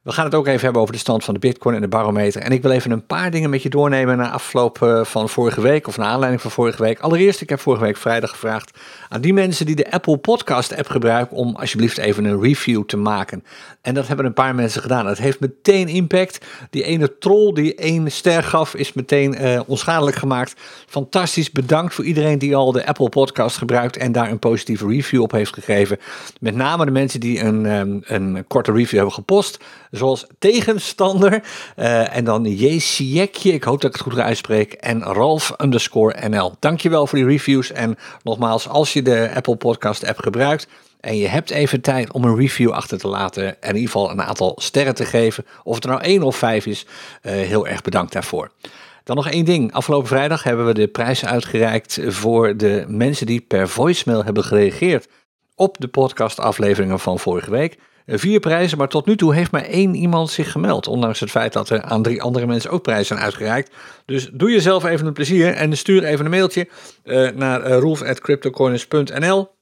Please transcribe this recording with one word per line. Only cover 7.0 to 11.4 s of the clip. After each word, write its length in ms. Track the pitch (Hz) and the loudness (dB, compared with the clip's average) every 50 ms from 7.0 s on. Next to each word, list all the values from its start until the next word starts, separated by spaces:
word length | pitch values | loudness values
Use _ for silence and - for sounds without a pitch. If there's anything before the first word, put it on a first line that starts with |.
| - 160 165 170 190 202 190 - | 0 0 2 4 4 4 2 0
ik 80 | 165 - | -6 -6
heb 100 | 147 135 | -6 -2
vorige 240 | - 147 127 110 113 | 0 0 2 2 2
week 140 | 107 101 | -2 -2
vrijdag 320 | - - 120 117 117 113 - | -2 -2 -2 0 0 -2 -6
gevraagd 480 | - - - 113 110 110 110 - _ - - - - - - - | -8 -6 -6 -4 -4 -4 -8 -12 _ -20 -20 -20 -20 -20 -16 -10
aan 120 | - 123 | -8 -2
die 120 | 123 170 190 | 0 2 4
mensen 320 | 196 190 185 170 - 170 | 4 2 0 0 -2 -2
die 100 | 151 156 | -2 0
de 160 | 147 - - | 0 0 0
Apple 260 | - 175 - - 156 | -2 -2 2 2 0
Podcast 600 | 143 - - 233 233 - - 139 123 - - - | 2 2 0 0 0 0 -2 -2 -2 -2 -4 -6
app 100 | - 147 | -8 -6
gebruiken 500 | - 135 - 117 117 113 120 123 120 - | -2 -2 0 2 2 2 2 0 -2 -4
om 180 | 127 | -4